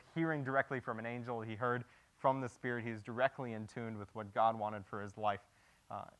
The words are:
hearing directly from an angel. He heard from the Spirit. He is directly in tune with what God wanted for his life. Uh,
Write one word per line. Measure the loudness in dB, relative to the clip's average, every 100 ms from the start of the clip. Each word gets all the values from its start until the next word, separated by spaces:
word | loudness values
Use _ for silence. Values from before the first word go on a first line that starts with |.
| -4 0
hearing | 2 2
directly | 4 2 4 0
from | -2 -4
an | -4
angel. | -4 -4 -4
He | -4 -2
heard | 0 0 -2 -16 _ _
from | 2 4
the | -2
Spirit. | -4 -2 -2
He | -2
is | -6
directly | -6 2 2 2 -6
in | -6 -6
tune | -6 -6 -6
with | -8
what | -8 -4
God | 4 4 4
wanted | -2 -4 -6
for | -8
his | -8 -2
life. | 0 0 -6 _ -20 _ _
Uh, | -10 -10